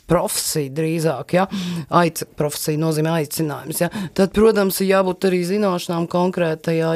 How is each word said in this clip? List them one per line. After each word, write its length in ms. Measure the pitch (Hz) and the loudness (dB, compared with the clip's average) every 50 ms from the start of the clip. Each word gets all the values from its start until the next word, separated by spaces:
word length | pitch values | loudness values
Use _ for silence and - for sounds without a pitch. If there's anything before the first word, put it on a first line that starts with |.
profesija 720 | - - 160 175 180 214 - - - - - 160 143 131 | -2 0 2 2 2 0 -4 -4 -4 -2 -2 -2 -4 -4
drīzāk, 640 | 131 156 160 160 165 170 156 165 139 123 143 - - | -4 -4 -2 -2 0 0 0 0 0 -2 -4 0 0
ja, 120 | 180 190 - - 190 180 180 175 170 143 - | 0 0 0 -2 -6 -6 -6 -6 -8 -4 0
aic-, 360 | - 170 175 165 165 - - - - - | 2 2 2 2 0 -4 -10 -10 -6 -4
profesija 420 | 151 147 - - - 160 151 147 | -4 -2 -4 -4 -4 -2 -2 0
nozīmē 360 | 165 160 156 156 156 160 165 165 | 0 0 0 0 0 0 0 0
aicinājums, 640 | 147 143 - - 160 147 139 127 - 160 156 - | -2 -4 -4 -4 -4 -4 -4 -8 -8 -6 -4 -4
ja, 80 | 175 165 - 214 190 143 | -4 -4 -4 -6 -8 -4
tad, 200 | - - 196 180 | 0 0 0 2
protams, 460 | - 202 214 226 208 208 196 190 - - | 4 4 6 6 6 4 2 0 0 0
ir 120 | 196 190 | 2 2
jābūt 360 | 190 190 190 185 180 185 - 190 | 4 4 4 2 0 0 0 0
arī 140 | 180 180 175 | 2 0 0
zināšanām 640 | 175 196 214 214 196 180 180 - - 170 165 170 170 | 0 0 0 0 0 0 -2 -2 -4 -2 -2 -2 0
konkrētajā 840 | - 175 180 185 180 180 175 160 160 160 - 170 165 160 160 165 165 | 0 0 0 2 0 0 0 0 -2 -2 -2 -2 0 0 0 0 0